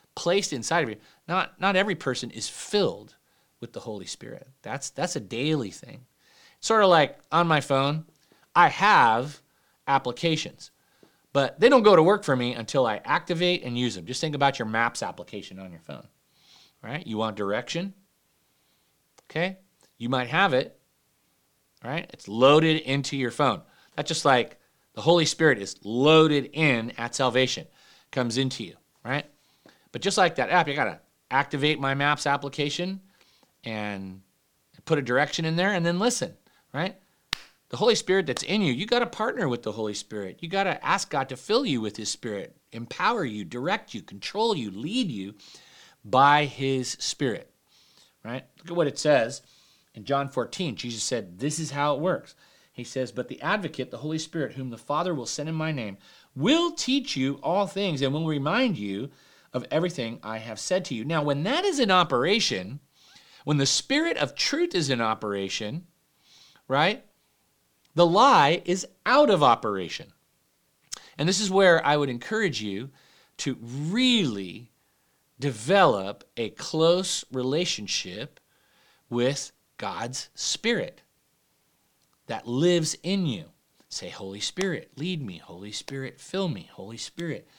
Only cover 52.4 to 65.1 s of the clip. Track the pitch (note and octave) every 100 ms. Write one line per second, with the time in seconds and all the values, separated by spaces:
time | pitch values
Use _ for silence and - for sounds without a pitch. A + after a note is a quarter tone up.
52.4 | _ _ _ - A#2 C3 B2+ B2 A#2+ B2+
53.4 | D3+ G#3 E3+ - - A2 D3+ D#3 - E3
54.4 | C3 C3+ B2+ A2+ - D3+ F3+ D3 A2+ -
55.4 | D3+ D#3+ D#3+ D3 G#2 G2 - - _ C3
56.4 | F3 D#4+ E4+ - - C4+ - - C3+ C#3
57.4 | C#3+ F#3+ G3 G3 G3+ C#3 C3+ D3+ D#3+ D3
58.4 | C#3+ G#3+ B3+ C#3+ G2+ G2 C3+ - _ _
59.4 | _ B2+ - D#3 F3 E3 A2+ A#2 G#2+ A2
60.4 | A#2 G#2+ - F#3 - A#2 C3 E3 D3 C#3+
61.4 | F3+ D#4 G4 D4 G#3 F#3 E3 B2 D3+ A3
62.4 | - F#2+ F#2+ C#3 - _ _ - _ -
63.4 | D3 D3 C#3 - - C#4+ E4 - - -
64.4 | - D4 F4 F#3 C3+ A#2+ A2+